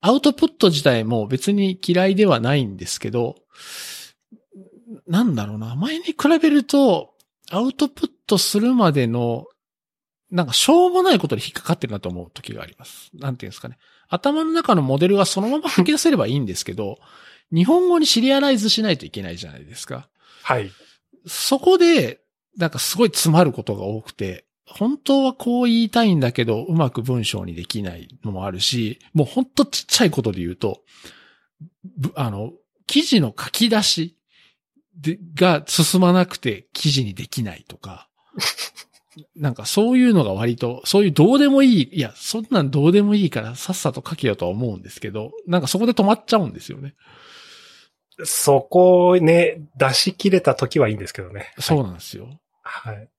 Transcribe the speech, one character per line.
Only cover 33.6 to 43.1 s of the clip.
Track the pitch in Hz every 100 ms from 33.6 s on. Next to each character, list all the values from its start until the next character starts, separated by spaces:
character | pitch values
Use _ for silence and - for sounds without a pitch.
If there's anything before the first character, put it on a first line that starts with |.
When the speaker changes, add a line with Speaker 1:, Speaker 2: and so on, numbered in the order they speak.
| 233
Speaker 1:
出 | 214
し | 202 - 165 _ _ _ _ _ _ _ _ 180
で、 | 147 190 170
が | 151 180 156 151
進 | - 160 185
ま | 180
な | 185 180
く | -
て | 131 98 _
記 | - 156
事 | 135
に | 113
で | 92 135
き | -
な | 107
い | 85 _
と | -
か、 | 98 95 _ _ _ - - - -
<laughs> | - - _ _ - 151 -
な | 147
ん |
か | 120 107
そ | - 226
う | 254
い | 247
う |
の | 196
が | 113
割 | 95 113 117
と、 | 120 123
そ | - 196
う |
い | 202
う |
ど | 151 170
う | 269
で | 285
も | 269
い | 269 214
い、 | 127
い | 185
や、 | 120 -
そ | - 220
ん | 220
な | 233
ん | 139
ど | 143
う | 147
で | 196
も | 202